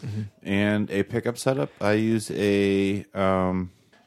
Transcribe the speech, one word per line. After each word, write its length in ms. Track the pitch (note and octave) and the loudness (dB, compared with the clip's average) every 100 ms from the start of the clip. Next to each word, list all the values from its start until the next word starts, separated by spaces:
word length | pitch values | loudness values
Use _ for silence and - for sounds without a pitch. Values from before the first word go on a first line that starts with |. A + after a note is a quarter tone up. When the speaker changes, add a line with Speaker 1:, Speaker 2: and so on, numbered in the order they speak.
Speaker 1:
Mm-hmm. 220 | - G#2 G#2 - F#2 | -6 -8 -8 -10 -2
Speaker 2:
and 420 | G2+ G#2 G#2 G#2 | 0 2 0 0
a 120 | G2 | -2
pickup 340 | - A#2 A#2+ A#2+ | -2 -2 -4 -2
setup. 320 | C3 C3+ C3+ - | -2 -2 -4 -2
I 140 | G2+ | 0
use 380 | G#2+ A2 A2+ G#2+ | 2 2 0 -2
a, 720 | E2 G2+ G2+ G2 G2 G2 G2+ - | -2 2 4 4 2 2 -2 -6
um, 580 | G2 F#2+ F#2+ F#2 F#2 F2+ - _ _ | -2 2 2 2 0 -4 -10 _ _